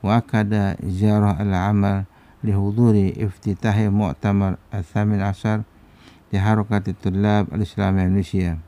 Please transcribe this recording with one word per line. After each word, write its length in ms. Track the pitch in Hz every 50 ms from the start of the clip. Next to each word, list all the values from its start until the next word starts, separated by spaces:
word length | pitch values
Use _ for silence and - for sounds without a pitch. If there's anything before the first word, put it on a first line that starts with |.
| -
Wa 160 | 98 107 120
akada 560 | 117 - - 110 107 101 107 104 101 98 90 - -
ziarah 480 | 95 92 92 104 107 104 104 104 104 98
al-amal 720 | 78 104 101 95 90 92 101 104 101 98 101 98 98 95 - _ - _ - - _ -
li 80 | 110 101
huduri 560 | 101 98 101 101 113 120 117 110 104 98 95 -
iftitahi 720 | - 110 101 92 - - 107 98 - - 113 101 107 110 104
mu'tamar 720 | 98 104 107 101 71 - - 104 101 101 98 95 87 - - _
al-thamin 560 | - 101 87 - - 107 104 104 107 101 95
asar 400 | 101 98 - - 113 107 107 107 _ _ - - - - - - - - - _ _
di 80 | -
Harakati 560 | 98 95 107 110 110 104 104 110 101 101 98 90
Tullab 560 | - - 98 92 98 101 104 104 104 101 -
Al-Islam 480 | - 98 107 - - - 101 95 92
Indonesia. 640 | 95 92 90 95 98 92 - - 98 92 87 82 80 82